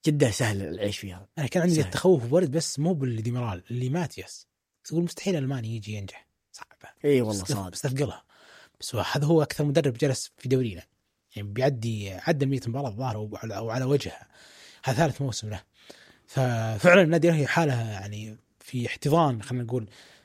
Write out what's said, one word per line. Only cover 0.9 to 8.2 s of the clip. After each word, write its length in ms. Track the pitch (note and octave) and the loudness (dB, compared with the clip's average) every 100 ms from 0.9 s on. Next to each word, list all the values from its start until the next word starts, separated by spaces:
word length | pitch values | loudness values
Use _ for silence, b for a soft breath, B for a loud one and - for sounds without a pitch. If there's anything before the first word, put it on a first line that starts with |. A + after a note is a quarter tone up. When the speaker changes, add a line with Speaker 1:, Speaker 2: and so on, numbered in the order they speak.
| G2 | -4
Speaker 1:
فيها. 300 | G2+ F2+ G2 - | -10 -14 -16 -6
Speaker 2:
أنا 80 | C#3 | -2
كان 160 | F#3 | 2
عندي 120 | F3 | 4
Speaker 1:
سهل. 100 | D#3+ | 4
Speaker 2:
التخوف 480 | A2+ - F3+ F3 A#2 | 2 0 4 4 4
ورد، 180 | D#3 E3+ | 2 2
بس 280 | B2+ - - | -2 -4 -2
مو 160 | D#3 | 0
بالديميرال، 680 | F3 C3 A2+ A2+ B2 A#2+ F2+ - | 0 -2 -2 -2 -2 -4 -6 -6
اللي 200 | A#2+ B2+ | -4 -2
ماتياس. 560 | D3+ E3 - F#2 - - _ _ _ | -2 -4 -8 -14 -16 -20 _ _ _
تقول 200 | - D#3 | -6 -2
مستحيل 320 | F3 - - F3 | -2 -4 -2 -2
ألماني 400 | C3 C3+ A2 A2+ | 0 -4 -4 -6
يجي 160 | G2+ | -6
ينجح. 360 | G#2+ G2 - _ _ _ | -8 -10 -14 _ _ _
صعبة. 420 | - - _ - _ | -20 -20 _ -20 _
Speaker 1:
إي 160 | D3 C#3 | 2 4
والله 220 | A2+ G2+ | 4 0
Speaker 2:
استث-، 100 | F#2 | 0
Speaker 1:
صعب. 200 | A#2+ F#2 | -2 -2
Speaker 2:
استثقلها. 500 | - C#3+ C3 C#3 - | -4 -4 -2 -4 -6